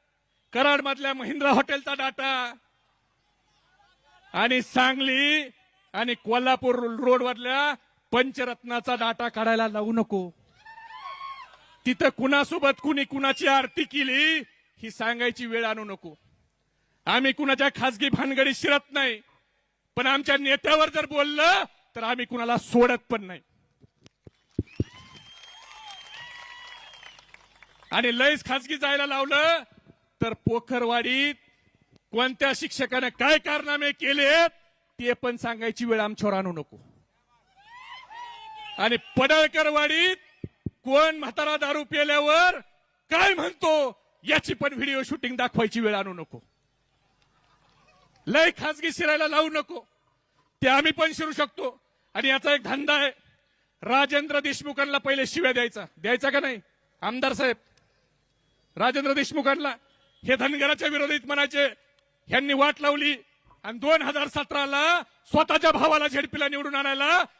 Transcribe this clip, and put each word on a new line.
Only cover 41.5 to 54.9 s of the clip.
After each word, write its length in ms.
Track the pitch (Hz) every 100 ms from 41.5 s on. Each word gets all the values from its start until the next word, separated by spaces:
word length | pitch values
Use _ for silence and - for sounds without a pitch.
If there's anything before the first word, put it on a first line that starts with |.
| 302
दारू 280 | 285 302
पिल्यावर 720 | 285 294 294 294 294 320 359 359 - _ _ _ _
काय 240 | 330 392
म्हणतो 680 | 359 330 - 330 311 269 - _ _
याची 300 | 185 302 -
पण 180 | - 277
व्हिडिओ 300 | 269 277 269
शूटिंग 340 | 262 277 247 247
दाखवायची 440 | 247 - 220 233
वेळ 140 | 220
आणू 180 | 208 196
नको. 280 | 175 156 117 - _ _ _ _ _ _ _ _ _ _ _ _ _ _ _ _ _ -
लय 240 | 269 339 -
खासगी 320 | 302 302 320
शिरायला 360 | - 320 302 311
लावू 200 | 302 311
नको, 320 | 311 294 339 - _ _ _ _ _ _ _
ते 60 | 262
आम्ही 240 | 269 311
पण 200 | 311 320
शिरू 200 | - 311
शकतो. 480 | 302 294 - 269 - _ _ _
आणि 140 | 202 269
याचा 260 | 269 285
एक 80 | 285
धंदा 320 | 196 269 285
आहे, 160 | 294 277 - _ _ _ _ _ _
राजेंद्र 580 | 202 262 277 285 294 285
देशमुखांना 580 | 285 269 294 277 285